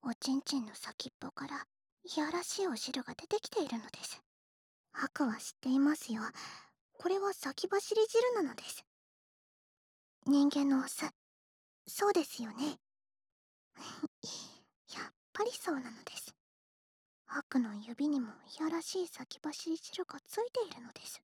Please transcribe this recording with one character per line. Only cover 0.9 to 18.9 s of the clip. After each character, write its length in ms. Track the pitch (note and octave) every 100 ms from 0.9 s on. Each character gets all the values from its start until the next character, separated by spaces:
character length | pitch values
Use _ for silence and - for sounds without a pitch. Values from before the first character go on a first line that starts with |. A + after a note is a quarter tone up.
| - -
っ 20 | _
ぽ 100 | -
か 160 | - C#4
ら、 200 | C#4+ - _ _ _
い 160 | - -
や 120 | D4+
ら 120 | F4
し 200 | F4+ -
い 40 | F#4+
お 80 |
汁 300 | A3+ - C4
が 100 | -
出 140 | B3 -
て 120 | G#4+
き 80 | -
て 140 | -
い 60 | D4+
る 100 | A#3
の 100 | -
で 120 | -
す。 180 | - - _ _ _ _ _ _ _
ハ 160 | - C#4
ク 160 | -
は 120 | C4+ A3
知 140 | -
っ 40 | -
て 80 | C4
い 100 | C4
ま 160 | C#4
す 180 | D4+ -
よ。 100 | A3 A3 - - - - _ _ _
こ 100 | F4
れ 120 | G4
は 120 | G4
先 360 | F#4+ C#4 C4+ F#4
走 260 | G4 -
り 100 | A4 A4
汁 260 | A4+ B4
な 80 | A#4+
の 140 | D4+ A3+
で 80 |
す。 200 | - - - _ _ _ _ _ _ _ _ _ _ _ _ _ -
人 240 | C#4+ C#4+
間 180 | C#4+ C#4
の 120 | C4+
オ 40 | C4+
ス、 200 | - D4+ - _ _ _ _ _ _ -
そ 220 | - G4+
う 40 |
で 120 | G4
す 180 | D4+ -
よ 80 | A3+
ね。 280 | A3 D4 - _ _ _ _ _ _ _ _ _ -
<laughs> 460 | - - D4+ _ - - - - _ _ _
や 140 | - -
っ 40 | _ _
ぱ 120 | -
り 80 | A4
そ 200 | - -
う 80 | C#4+
な 80 | B3+
の 100 | A3+
で 140 | - -
す。 180 | - - _ _ _ _ _ _ _ _ _
ハ 180 | C#4
ク 160 | - C4+
の 140 | A3+
指 340 | G#3 A3 A#3+ D4
に 120 | C#4+
も 120 | A3+ G#3 - -
い 40 |
や 60 | D#4+
ら 120 | E4
し 200 | -